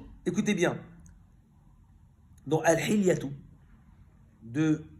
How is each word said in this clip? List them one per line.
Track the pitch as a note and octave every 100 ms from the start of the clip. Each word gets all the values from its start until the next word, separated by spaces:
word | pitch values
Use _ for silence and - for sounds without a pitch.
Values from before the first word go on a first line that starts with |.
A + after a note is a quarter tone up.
| - - -
écoutez | G3+ G#3
bien, | F3+ E3 A#2 - - - - - - _ _ - - - - - _ - - C3+
dans | D#3
Al-Hilyatu | E3 D#3 - G#3 F#3 D#3 C#3 C#3+ - - - - - - - - - -
de | A2+ C3 D#3 D3+ - -